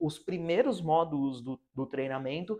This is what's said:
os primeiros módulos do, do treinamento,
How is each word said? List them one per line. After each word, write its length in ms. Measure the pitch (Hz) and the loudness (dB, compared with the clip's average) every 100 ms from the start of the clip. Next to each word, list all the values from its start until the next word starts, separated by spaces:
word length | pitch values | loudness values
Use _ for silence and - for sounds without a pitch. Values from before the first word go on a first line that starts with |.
os 180 | 156 - | -4 -4
primeiros 600 | - 185 165 175 269 196 | -6 -4 2 4 4 0
módulos 640 | 160 160 165 147 139 127 | 4 4 4 2 0 -2
do, 180 | 120 131 _ | -8 -10 _
do 120 | 135 131 | -6 -4
treinamento, 720 | 135 135 131 131 151 180 214 | -2 -2 -2 -4 -4 -4 -6